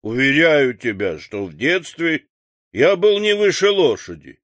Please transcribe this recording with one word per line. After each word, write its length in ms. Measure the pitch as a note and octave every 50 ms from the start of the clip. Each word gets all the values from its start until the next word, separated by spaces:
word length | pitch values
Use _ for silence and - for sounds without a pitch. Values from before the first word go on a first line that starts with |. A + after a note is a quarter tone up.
«Уверяю 760 | - A2 A2+ B2 C3+ C3+ C3+ D3+ E3 E3 D#3 D3 C#3 B2+ A#2+
тебя, 400 | G2+ - A#2 G#2 F#2+ G2+ F#2+ D#2+
что 280 | D2+ - - - G2+ G2+
в 80 | F2+ D2+
детстве 760 | D2+ A2+ D3 F3+ F#3+ D#3 - - - E3 E3 D#3+ - _ _ _ _ _ _ _ _ _ _
я 240 | _ G2 C3+ E3+ G3
был 240 | F3 F#3 G#3+ G3+ G3+
не 140 | G#3 G#3+ G#3
выше 340 | G#3 G#3 G3 E3+ - F#3+ G#3
лошади». 720 | G3+ G3 E3+ C3+ G#2+ F#2 - - F2 D#2 C#2+ - - _